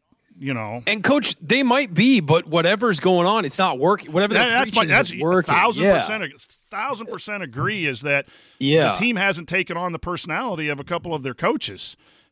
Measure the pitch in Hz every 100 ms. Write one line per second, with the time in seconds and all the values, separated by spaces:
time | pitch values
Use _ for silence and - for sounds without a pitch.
0 | _ _ _ - 135 123 107 117 123 214
1 | 190 285 - - 147 254 262 247 262 170
2 | 240 254 147 160 170 160 165 208 233 165
3 | 180 180 175 220 156 - 185 131 160 202
4 | 165 160 202 196 240 233 262 208 185 196
5 | 175 175 160 185 165 151 214 220 190 175
6 | 117 214 165 147 - - _ 196 247 233
7 | 226 202 - 208 165 117 180 208 151 120
8 | 143 143 - - _ - 135 156 135 95
9 | 226 220 196 175 160 185 180 170 180 165
10 | - 175 - 160 254 175 151 143 139 170
11 | 170 160 131 120 170 - - 95 - -
12 | _ _ _